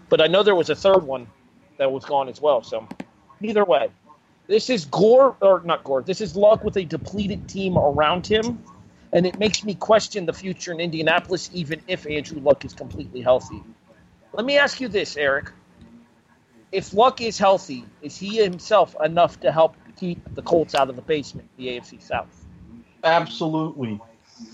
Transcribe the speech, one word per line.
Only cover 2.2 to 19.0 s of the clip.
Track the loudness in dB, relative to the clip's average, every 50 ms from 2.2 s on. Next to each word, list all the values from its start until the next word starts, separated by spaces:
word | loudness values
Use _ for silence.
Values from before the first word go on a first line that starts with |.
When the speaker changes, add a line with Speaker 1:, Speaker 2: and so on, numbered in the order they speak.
| -2 -4
Speaker 1:
as | -8 -2
well, | 0 2 2 2
so. | 0 -4 -10 -10 -10 -10 -16 -16 -16 _ _ _ _ _ _ -10
Either | -8 -2 0 0 2
way, | 4 2 2 2 -2 _ _ _ _ -20 _ _ _ _ _ _
this | 0 0 0 2 0
is | -2 -4 -4
Gore, | -4 0 2 6 6 8 8 6 6 4 4
or | 4 4 4 4 2
not | -2 -4 -2 -2
Gore, | -4 -4 -4 -2
this | -4 -6 -6
is | -6 -6 0
Luck | 4 6 6 6 4 2
with | -4 -4
a | -4 -4
depleted | -4 -8 -8 -8 -8 -8 -6 -6 -6 -6 -8 -10 -12
team | -8 -6 -4 0 0 2
around | 2 2 2 2 2 2 2 -2 -2
him, | 0 0 0 0 -2 -6 -8 -12 -20 -20 -20 -20 -20 _ _ _ 0
and | 2 2 2
it | 2 0 0
makes | 0 0 0 -2 -6
me | -6 -8
question | -6 2 4 4 4 4 0 -8 -6 -6
the | -6 -6
future | -6 -8 -10 -10 -10 -10 -10
in | -8 -6
Indianapolis, | -6 -6 -4 -2 0 2 2 2 0 -2 -6 -6 -6 -8
even | -10 -8 -6 -6 -8 -10 -6
if | -8 -8 -8 -6
Andrew | -8 -8 -8 -8 -8 -12 -2
Luck | 2 2 2 2 0
is | -16 -14
completely | -14 -16 -14 -12 -14 -14 -12 -12 -6
healthy. | 2 2 2 2 0 -6 -16 -16 -18 -20 -20 _ _ _ _ _ _ _ _ _ _ _ -8
Let | -6 -2
me | 2 2
ask | 2 2 2 0 -6
you | -8
this, | -4 -2 -4 -4 -4 -4
Eric. | -2 -2 0 0 -2 -4 -10 -20 _ _ _ _ _ -20 -20 -20 -20 _ _ _ _ _ _ _ _ _ _ _ _ _ -6
If | -6 -6 -6 -4 2
Luck | 4 4 4 2 0
is | -8 -6 -4 0
healthy, | 2 2 2 2 0 -8 -14 -14 -14 -18 _ _ -16
is | -16 -14
he | -12 -10 -6 0
himself | 0 0 0 0 -8 -4 2 4 4 4 2 0 -4